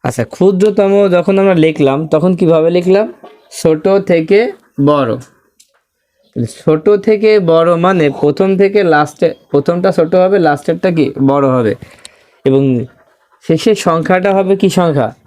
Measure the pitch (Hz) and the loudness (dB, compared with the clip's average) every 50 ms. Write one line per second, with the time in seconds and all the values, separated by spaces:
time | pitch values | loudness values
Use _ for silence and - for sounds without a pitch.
0 | - 127 - - - - - - 180 190 196 180 196 214 196 208 202 196 196 202 | -6 -6 -6 -6 -8 -8 -4 0 0 0 2 2 0 0 2 0 0 2 2 2
1 | 202 196 175 175 170 - 190 196 196 196 185 165 156 160 156 151 147 139 135 147 | 2 2 2 0 0 0 0 2 2 2 2 2 2 0 2 0 0 0 0 -2
2 | 160 151 156 156 165 185 185 165 190 160 165 160 156 165 175 180 175 185 190 202 | -2 -2 -2 0 0 0 0 0 2 2 2 2 2 0 0 0 0 2 0 0
3 | 220 233 - _ - - - _ _ _ - - - 165 160 156 - 196 196 202 | 0 -2 -8 _ -20 -20 -20 _ _ _ -18 -2 0 0 0 0 0 0 0 0
4 | 196 - 175 165 160 160 196 208 233 403 381 _ _ _ _ - 139 147 147 143 | 0 0 0 0 2 2 0 0 0 -2 -6 _ _ _ _ -2 0 2 2 0
5 | 131 113 110 123 - _ _ _ _ _ _ _ _ _ _ _ _ _ _ _ | -2 -4 -4 -8 -10 _ _ _ _ _ _ _ _ _ _ _ _ _ _ _
6 | _ _ _ _ _ _ _ 127 120 113 - - - 170 156 156 151 208 208 202 | _ _ _ _ _ _ _ -8 -8 -8 -8 -6 -2 -2 -2 0 2 0 0 0
7 | 196 226 220 202 220 214 214 208 185 165 160 165 165 170 175 165 170 185 190 175 | 0 -2 -2 2 2 2 2 2 2 2 2 2 2 2 0 0 0 0 0 2
8 | 156 143 196 - - 147 147 - 190 190 196 185 196 196 202 208 196 170 156 147 | 0 0 0 0 -2 -2 0 0 -2 0 0 0 0 0 0 0 0 2 0 0
9 | 151 147 - _ 175 160 - _ _ _ - 143 139 - 170 175 180 190 175 - | 0 -2 -2 _ -2 -2 -2 _ _ _ -4 -2 0 0 -4 -2 -2 -2 0 0
10 | 165 156 175 185 185 185 202 196 170 151 143 139 - - 165 170 - 185 170 160 | -2 0 2 0 2 2 2 2 2 0 -2 -2 -4 -6 -6 -2 -2 -2 0 0
11 | 143 135 - - 135 135 139 143 139 135 127 127 117 104 98 - - - - - | -2 -2 -2 -2 0 0 0 0 0 0 0 0 0 -2 -4 -6 -10 -20 -20 -20
12 | _ - _ _ _ _ _ _ _ 135 131 135 139 135 127 120 120 - _ _ | _ -20 _ _ _ _ _ _ _ 0 0 2 2 0 0 -2 -4 -8 _ _
13 | _ _ _ _ _ _ _ _ _ - 160 160 - 226 214 208 - 180 165 165 | _ _ _ _ _ _ _ _ _ -4 -4 -2 0 0 -2 0 0 -2 -2 -2
14 | 156 - 185 185 185 202 190 196 196 185 196 196 - 190 - 190 175 165 147 143 | 0 0 -2 0 0 0 0 0 0 0 0 0 0 0 0 0 0 0 0 -2
15 | 120 107 - _ _ | -2 -4 -6 _ _